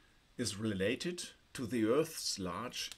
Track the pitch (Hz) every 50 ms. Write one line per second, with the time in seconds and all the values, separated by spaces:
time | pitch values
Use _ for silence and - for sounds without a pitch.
0 | - - _ - _ _ - - 123 104 95 95 110 110 104 95 95 104 127 -
1 | - 170 175 175 - - - - _ _ - - 135 98 123 117 110 107 120 147
2 | 160 156 - - - - - - 95 90 85 95 117 127 - - - - -